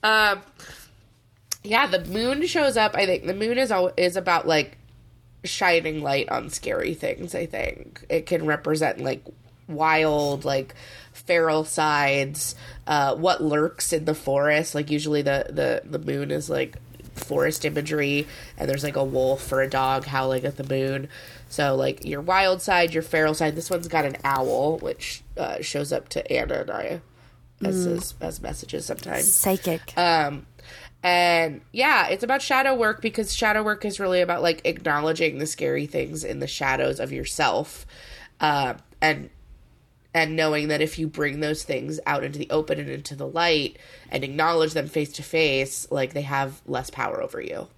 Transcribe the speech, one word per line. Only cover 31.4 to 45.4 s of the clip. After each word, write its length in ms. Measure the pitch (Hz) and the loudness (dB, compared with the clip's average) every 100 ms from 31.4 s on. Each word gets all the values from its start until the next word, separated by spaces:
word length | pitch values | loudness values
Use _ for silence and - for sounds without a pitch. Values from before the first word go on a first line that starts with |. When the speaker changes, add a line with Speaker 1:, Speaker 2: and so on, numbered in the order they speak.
| 165 143 - | 2 -4 -10
Speaker 1:
yeah, 360 | 214 269 254 180 | 0 4 4 4
it's 140 | 196 | 0
about 180 | 233 269 | 0 0
shadow 320 | - 262 269 | 2 2 4
work, 280 | 262 214 - | 4 2 0
because 320 | 233 - 208 | -2 -2 -4
shadow 280 | - 220 214 | 0 2 2
work 220 | 214 208 | 0 -2
is 140 | 208 196 | -4 -2
really 200 | 196 180 | 2 4
about, 220 | 175 - | 2 2
like, 200 | 170 160 | 2 2
acknowledging 720 | 127 - 160 147 151 160 160 135 | -2 -2 0 2 2 2 0 0
the 80 | 151 | -6
scary 400 | - 143 139 147 | -4 -2 -2 -2
things 380 | 135 135 156 | -4 -4 -6
in 140 | 156 139 | -8 -6
the 60 | 135 | -6
shadows 540 | - 135 135 135 135 | -4 -2 0 0 -2
of 120 | 135 | -6
yourself, 720 | 135 131 - 139 95 156 - - - - - - _ | -6 -8 0 2 2 -2 -10 -18 -20 -20 -20 -20 _
uh, 340 | 151 143 135 123 - - | 0 2 0 -4 -14 0
and, 260 | 156 143 143 - - - - _ _ _ _ | 0 0 -6 -18 -20 -20 -20 _ _ _ _
and 220 | 165 156 160 | 0 0 2
knowing 320 | 156 151 151 | 2 2 0
that 120 | 151 | 0
if 180 | 156 - | 0 0
you 80 | 160 | -6
bring 320 | 160 147 143 | -2 -2 0
those 220 | 151 156 | -2 -2
things 340 | - 135 135 156 - | -4 -4 -4 -6 -2
out 160 | 143 | -2
into 140 | 139 143 | -2 -8
the 120 | 143 | -2
open 280 | 156 156 - | -2 0 -4
and 100 | 143 | -4
into 260 | 135 147 139 | -8 -10 -10
the 100 | 139 | -6
light 520 | 160 170 156 139 - - - - | 0 4 4 0 -8 -20 -20 -6
and 120 | - | -6
acknowledge 480 | 135 143 160 170 156 | -4 0 2 4 2
them 140 | 160 147 | 0 -2
face 240 | 160 147 | -2 -2
to 100 | - | -6
face, 640 | 147 160 | -4 2